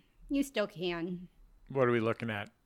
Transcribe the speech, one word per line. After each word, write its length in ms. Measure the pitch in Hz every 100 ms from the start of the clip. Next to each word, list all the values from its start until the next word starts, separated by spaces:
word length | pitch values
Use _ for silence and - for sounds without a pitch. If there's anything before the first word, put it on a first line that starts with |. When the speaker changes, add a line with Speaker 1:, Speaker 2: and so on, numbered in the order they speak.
| _ _ -
Speaker 1:
You 140 | 277
still 240 | 277 220 208
can. 640 | 156 180 170 170 175 180 _ - - -
Speaker 2:
What 180 | 135 123
are 40 |
we 80 | 120
looking 300 | 113 110 117
at? 200 | 104 107 -